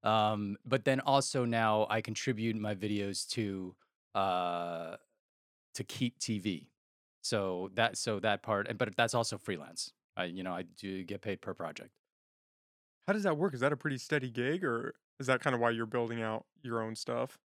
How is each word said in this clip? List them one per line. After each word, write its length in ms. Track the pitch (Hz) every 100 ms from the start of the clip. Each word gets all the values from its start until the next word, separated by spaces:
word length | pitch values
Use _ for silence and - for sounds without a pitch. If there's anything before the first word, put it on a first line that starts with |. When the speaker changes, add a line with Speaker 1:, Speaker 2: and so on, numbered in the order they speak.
Speaker 1:
Um, 520 | - 110 107 107 104 101
but 200 | - 131
then 160 | 123 131
also 440 | 139 139 131 139
now 420 | 120 117 113 107 107
I 120 | 110
contribute 560 | 110 110 - 110 113 110
my 180 | 107
videos 540 | 101 104 104 101 95 -
to, 440 | - 104 95 92 - _ _ _
uh, 840 | - 98 90 87 87 87 85 82 - _ _ _ _ _ _ _
to 100 | -
Keat 340 | 101 - 120 -
T 200 | - 107
V. 300 | 98 85 - _ _ _ _ _
So 480 | - 110 95 90 95
that, 220 | 95 113 95
so 220 | - 104
that 220 | 107 101
part, 240 | - 101 101
and, 80 | 113
but 200 | 117 98
that's 180 | 117
also 240 | 123 113 101
freelance. 540 | - 87 73 82 - _ _ -
I, 80 |
you 180 | 90 90
know, 100 | 92
I 100 | 87
do 420 | 87 - 98 95
get 180 | 85 98
paid 180 | 104 95
per 140 | -
project. 360 | 92 82 76 - _ _ _ _ _ _ _ _ _ _ _ -
Speaker 2:
How 60 |
does 100 | 208
that 140 | 196 151
work? 180 | 185
Is 60 | 131
that 120 | 135
a 40 | 143
pretty 220 | 151 131
steady 320 | - 151 131
gig, 340 | 113 123 175
or 300 | 180 117 120 - _ _
is 60 | 131
that 140 | 127
kinda 140 | 147 123
why 140 | 120
you're 160 | 117 113
building 340 | 120 117 117
out 260 | 113 110 - _
your 200 | 135 117
own 140 | 110 113
stuff? 420 | - 120 127 -